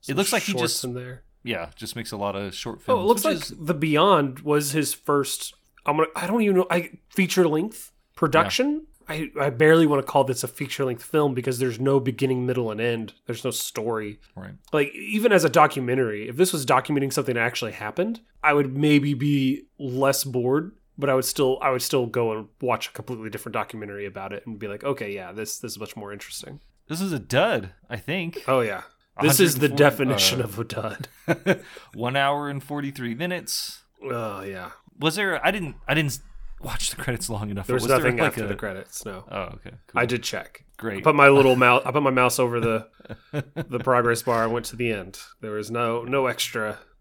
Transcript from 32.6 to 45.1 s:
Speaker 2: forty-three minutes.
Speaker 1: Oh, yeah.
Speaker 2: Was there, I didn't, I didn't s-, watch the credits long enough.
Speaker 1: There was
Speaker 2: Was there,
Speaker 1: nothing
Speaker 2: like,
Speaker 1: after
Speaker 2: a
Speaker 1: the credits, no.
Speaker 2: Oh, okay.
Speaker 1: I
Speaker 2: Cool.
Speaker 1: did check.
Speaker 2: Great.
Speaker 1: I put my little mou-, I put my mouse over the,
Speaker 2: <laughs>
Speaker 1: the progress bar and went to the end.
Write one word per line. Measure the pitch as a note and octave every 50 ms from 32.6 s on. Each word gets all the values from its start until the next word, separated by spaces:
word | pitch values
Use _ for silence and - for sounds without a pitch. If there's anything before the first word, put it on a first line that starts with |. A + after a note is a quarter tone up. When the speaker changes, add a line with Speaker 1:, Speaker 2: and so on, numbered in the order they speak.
| C3+
Speaker 2:
forty-three | - D3 D3 C#3 C#3 C#3 C#3 B2+ A#2+ A2+
minutes. | A#2+ E3 F3+ F3+ F3 - - - - - - - - _ _ _ _ -
Speaker 1:
Oh, | C3 B2 A#2 A2+ G#2+ G2+ G2
yeah. | F#2+ G2 G2 F#2 F2+ F2 - - _ - _ -
Speaker 2:
Was | C#3 D#3+ D#3+
there, | G3+ G#3 G3 E3+ D3 -
I | E3
didn't, | F#3+ G#3 F3 D3 B2 - -
I | - C3+
didn't | D#3 D#3 C#3+
s-, | A#2+ - - - - - - - - -
watch | - - - - - -
the | - -
credits | - - B2 A2 - -
long | A2+ G2+ G#2+ G#2
enough. | G2+ G2+ F#2
Speaker 1:
There | - B2
was | B2+ A2+
Speaker 2:
Was | A#2+
there, | C3+ C3
Speaker 1:
nothing | A#2+ B2+ B2
Speaker 2:
like, | A#2 -
Speaker 1:
after | C#3+ - - A2
Speaker 2:
a |
Speaker 1:
the | G2+ G2+
credits, | G2 - G#2 F#2 F#2+ - - - - -
no. | A2 F#2+ F#2 F#2 -
Speaker 2:
Oh, | G2 G2 F#2 F2 -
okay. | - - G2 B2 - - - -
Speaker 1:
I | -
Speaker 2:
Cool. | A#2+
Speaker 1:
did | A#2+ B2 A#2 A#2
check. | - - G2 - - _ - _ _ _
Speaker 2:
Great. | - A2 A2+ G2+ G2
Speaker 1:
I |
put | - D#3+ D3+
my | C#3+ C#3 C#3
little | C#3 C#3 C#3 C3 B2+
mou-, | B2 B2+ B2 B2 B2+ -
I | B2
put | B2+ D3+ D3
my | C3+
mouse | C3 C3 B2+ B2 - -
over | C3 A#2+ A#2+ A#2+
the, | A2+ A#2 A2+ A2 A2 - _ _ - - A#2 - _ _
Speaker 2:
<laughs> | - D3 C3+ - _
Speaker 1:
the | D#3+ - - B2 A#2+
progress | A#2 C3 B2+ A#2+ A#2 A#2+ A#2 A#2 -
bar | - A#2+ A2+ A2+
and | A2+ A2+
went | A#2+ A2+
to | - -
the | A2+ B2 A#2
end. | A2 G2+ F#2 G2